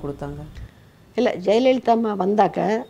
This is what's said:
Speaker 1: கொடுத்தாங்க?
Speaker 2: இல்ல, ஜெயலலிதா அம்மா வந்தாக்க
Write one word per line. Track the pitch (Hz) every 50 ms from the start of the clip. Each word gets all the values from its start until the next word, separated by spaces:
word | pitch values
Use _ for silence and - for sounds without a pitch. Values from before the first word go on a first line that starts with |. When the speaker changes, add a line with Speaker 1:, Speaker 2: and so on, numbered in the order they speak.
| -
Speaker 1:
கொடுத்தாங்க? | 143 143 139 147 143 143 147 147 151 - - - - - - - - _ _ - _ -
Speaker 2:
இல்ல, | - 247 240 - - 180
ஜெயலலிதா | 190 202 226 262 262 262 254 - -
அம்மா | 233 226 226 220 208 196
வந்தாக்க | 185 190 208 214 202 175 - 180 170 180 214 226 262 -